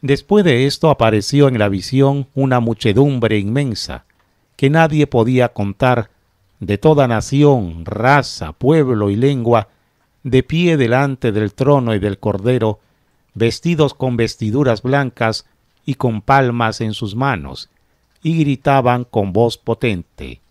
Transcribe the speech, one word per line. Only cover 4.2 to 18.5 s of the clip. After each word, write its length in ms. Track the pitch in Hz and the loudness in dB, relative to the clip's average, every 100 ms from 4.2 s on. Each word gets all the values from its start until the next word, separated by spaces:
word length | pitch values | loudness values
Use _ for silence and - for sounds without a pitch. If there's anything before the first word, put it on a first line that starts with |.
| _ _ _ - | _ _ _ -2
que 120 | 139 | 0
nadie 380 | 156 160 151 147 | 2 2 2 0
podía 460 | 120 113 127 120 | 2 2 2 0
contar, 560 | - 101 98 131 120 107 _ _ _ _ _ | -2 -6 -2 0 0 -2 _ _ _ _ _
de 180 | 87 101 | -6 0
toda 300 | 156 151 131 | 2 4 2
nación, 760 | 110 - 139 147 135 92 82 82 | 0 -2 2 4 4 -2 -8 -10
raza, 680 | 101 117 143 131 - 80 | -4 2 2 0 -8 -12
pueblo 580 | - 123 160 131 113 104 | -4 2 2 2 0 0
y 60 | 101 | 0
lengua, 540 | 135 139 117 117 110 _ _ _ _ _ | 0 0 2 0 0 _ _ _ _ _
de 200 | 135 131 | 0 0
pie 320 | - 160 175 160 | 0 0 2 2
delante 560 | 120 123 143 135 120 | 2 0 0 -2 -4
del 220 | 104 107 | -2 -4
trono 420 | - 135 143 117 110 | -2 2 2 2 -2
y 40 | |
del 200 | 101 98 | -2 -4
Cordero, 600 | 107 98 104 127 110 104 _ _ _ _ _ | -4 -2 -2 0 0 -4 _ _ _ _ _
vestidos 600 | - 117 - 170 170 147 | -2 -2 -2 -4 0 0
con 240 | - 131 120 | 0 -6 -2
vestiduras 640 | 113 - 110 117 139 110 | -4 -4 -4 0 0 0
blancas 640 | 123 135 135 - 113 110 - _ _ _ - | -2 -2 -2 -4 -4 -4 -10 _ _ _ -8
y 80 | |
con 280 | 135 127 110 | -4 -4 -4
palmas 600 | - 135 127 120 113 110 | 0 2 2 0 -4 -4
en 120 | 113 | -6
sus 220 | 104 107 107 | -6 -8 -4
manos, 540 | 139 110 69 65 - _ _ _ _ _ | -4 -4 -8 -16 -18 _ _ _ _ _
y 140 | 160 165 | -4 0
gritaban 680 | 147 | 0